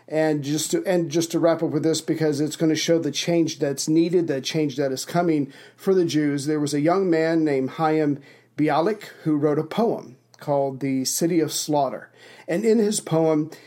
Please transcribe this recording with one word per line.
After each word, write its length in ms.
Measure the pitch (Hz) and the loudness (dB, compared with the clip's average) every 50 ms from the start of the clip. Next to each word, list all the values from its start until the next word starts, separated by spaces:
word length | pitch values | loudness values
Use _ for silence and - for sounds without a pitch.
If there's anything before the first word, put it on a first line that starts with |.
| _ - | _ -4
And 320 | 151 156 156 156 151 147 135 | -2 0 2 2 0 0 -2
just 280 | 139 151 151 - - | -2 -4 -4 -2 -2
to, 120 | 175 165 165 | -2 -2 0
and 240 | 190 180 175 165 147 | 0 0 0 0 0
just 180 | 139 170 160 - - | 0 -2 -2 0 0
to 60 | 160 | 2
wrap 220 | 160 165 160 160 | 2 2 2 2
up 80 | 165 139 | 0 -2
with 140 | 135 151 147 | -2 0 0
this, 180 | 160 156 - | 0 0 0
because 400 | - - 147 - 156 151 147 135 | -2 -4 -2 0 0 0 0 0
it's 140 | 151 147 - | -2 -4 -2
gonna 180 | - 165 156 156 | 0 0 0 2
show 240 | - - - 165 | 0 2 2 2
the 140 | 165 160 143 | 2 0 -2
change 480 | - - - 175 170 170 160 143 - - | -4 -4 -2 0 0 2 0 0 -2 -4
that's 280 | 156 139 139 - - | -4 -4 -4 -4 -2
needed, 380 | 156 156 165 170 180 170 180 165 | 0 2 2 2 2 2 0 0
the 140 | 143 147 135 | 0 -2 -4
change 340 | 131 - - 160 156 147 120 | -4 -4 -2 -2 -2 -2 -2
that 140 | 147 143 135 | -2 -2 -2
is 140 | 131 127 - | -4 -6 -6
coming 480 | - - 175 180 170 160 147 135 139 - - - - - | -2 -2 0 2 2 0 0 -2 -4 -8 -16 -20 -20 -20
for 180 | - - 190 190 | -4 0 2 2
the 100 | 185 170 | 2 2
Jews, 440 | 151 135 151 151 147 143 143 135 | 2 0 0 0 0 0 -2 -2
there 120 | 151 151 151 | -2 -2 -2
was 140 | 147 143 147 | -2 -2 0
a 80 | 143 | 0
young 300 | 147 165 180 196 196 180 | 2 2 2 2 2 2
man 340 | 160 160 160 165 165 165 156 | 2 2 2 2 2 2 2
named 240 | 151 139 131 131 127 | 2 0 0 -2 -2
Chaim 480 | - - 160 156 156 156 151 147 139 139 - - - - _ _ _ | -2 -2 0 2 2 2 2 0 0 -2 -6 -14 -20 -20 _ _ _
Bialik 460 | - 151 151 143 156 165 214 214 208 - - - - - | -2 0 2 2 2 2 0 -2 -4 -8 -16 -18 -6 -2
who 140 | 160 151 | -2 0
wrote 220 | 147 147 151 143 151 | 2 2 0 0 0
a 40 | 151 | -2
poem 540 | 160 - 202 233 214 135 - - 120 131 - _ _ _ - | -2 -2 0 0 0 0 -4 -8 -14 -20 -20 _ _ _ -10
called 400 | - 147 143 139 139 139 135 127 | -4 -2 0 0 0 -2 -4 -4
The 260 | 139 135 131 131 131 | -4 -2 -2 -2 -2
City 340 | - - - 165 170 180 160 | -2 -2 0 0 2 2 2
of 120 | - - - | 0 0 -2
Slaughter. 560 | - - - 147 143 139 127 110 - - - _ - - - - - - | -4 -2 0 0 0 0 0 -4 -8 -12 -16 _ -20 -20 -20 -20 -14 -6
And 180 | - 165 185 220 | -4 -4 0 2
in 140 | 226 214 233 | 4 4 4
his 200 | 208 208 208 - | 4 2 0 -2
poem, 520 | - - 160 160 160 160 156 151 151 151 - - - | -2 0 2 4 4 4 4 2 0 -2 -8 -16 -20